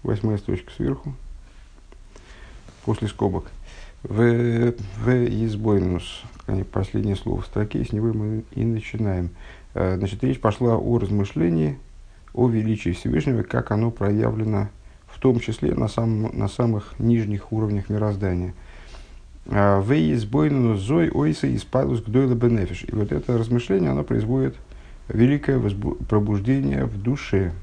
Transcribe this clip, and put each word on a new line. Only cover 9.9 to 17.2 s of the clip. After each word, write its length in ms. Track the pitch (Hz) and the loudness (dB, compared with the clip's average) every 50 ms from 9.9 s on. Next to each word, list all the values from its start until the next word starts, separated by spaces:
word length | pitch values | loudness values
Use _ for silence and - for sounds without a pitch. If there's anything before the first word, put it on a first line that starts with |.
| 95 | 0
значит, 260 | 92 104 95 98 104 - | 0 -2 -4 -4 -2 -2
речь 160 | 127 131 - | -2 -2 2
пошла 380 | - 110 101 - 127 120 113 | 2 0 2 4 2 2 2
о 220 | - - 113 120 117 | 2 2 2 2 2
размышлении 800 | 110 95 104 101 98 101 - 156 165 175 170 160 156 151 139 127 - - - - - - - - - - - | 2 2 2 0 0 0 0 0 2 2 2 2 2 0 -2 -4 -12 -20 -20 -20 -20 -20 -20 -20 -20 -10 0
о 120 | - 120 | 2 2
величии 440 | 123 117 110 107 110 110 104 - 90 | 4 4 2 2 0 0 0 0 -2
Всевышнего, 500 | 90 - - 117 120 156 143 143 127 110 | -2 -2 -2 0 0 0 2 2 0 0
как 300 | 101 - - 123 120 - | 0 0 -2 -2 0 0
оно 180 | 107 104 113 117 | 0 2 2 0
проявлено 800 | 113 - 101 101 104 107 113 117 110 110 110 110 107 101 104 104 - - - - - - - | 0 0 0 2 2 2 2 0 0 0 -2 0 0 0 -2 -2 -6 -16 -20 -20 -20 -20 -20
в 100 | - - - | -20 -18 0
том 200 | - 131 123 120 | 2 4 4 4
числе 340 | - - 110 - - - - | 0 -4 -4 -2 0 0 0
на 140 | - 120 | 0 0
самом, 500 | 104 - - 117 113 113 107 110 120 - | 0 0 0 0 2 0 0 0 -2 -2
на 100 | - 104 | -2 -4
самых 460 | 101 - - 123 117 110 104 - - - - | -4 0 0 0 2 2 0 -4 -8 -8 -2
нижних 520 | 110 117 120 113 | 2 4 4 4